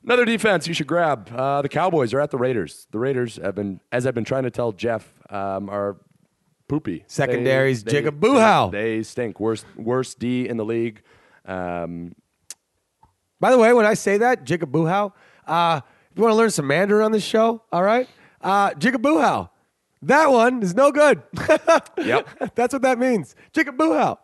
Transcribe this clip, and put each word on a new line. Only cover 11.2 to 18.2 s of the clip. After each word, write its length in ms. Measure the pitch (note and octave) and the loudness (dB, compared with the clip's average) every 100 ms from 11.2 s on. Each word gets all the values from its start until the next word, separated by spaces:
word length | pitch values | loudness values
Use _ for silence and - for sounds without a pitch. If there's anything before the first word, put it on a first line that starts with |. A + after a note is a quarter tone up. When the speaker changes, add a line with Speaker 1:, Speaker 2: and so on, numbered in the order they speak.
| _ _ - | _ _ -10
Speaker 1:
Um, 680 | F#2 F2+ F2 E2+ E2+ F2 - _ _ _ - _ _ _ _ _ _ _ _ | -8 -6 -6 -8 -10 -14 -18 _ _ _ -20 _ _ _ _ _ _ _ _
Speaker 2:
By 100 | G3+ | 2
the 60 | B3+ | 4
way, 160 | A3+ | 6
when 120 | A#3+ G#3 | 6 4
I 100 | - | 2
say 220 | - G3+ | 0 0
that, 260 | A#3+ B3 B2+ | 2 0 -2
Jacob 260 | E3+ E3 | -6 -2
Buhau, 400 | C#3 D#3+ F#3+ G#3 _ _ _ - | -2 -2 -2 -4 _ _ _ -4
uh, 360 | E3 E3+ D#3+ - _ _ | 0 0 0 -6 _ _
if 60 | - | 0
you 60 | |
wanna 120 | A3+ A3 | 2 4
learn 160 | A3+ | 2
some 160 | F3 C#3 | 0 0
Mandarin 360 | D3 G3 G#3 | 0 2 2
on 80 | G#3+ | 2
this 140 | A3 - | 0 0
show, 360 | A3 A3+ A3+ _ | 0 0 -2 _
all 100 | F3 | -2
right? 240 | F#3+ A#3 B3+ _ | 2 0 -2 _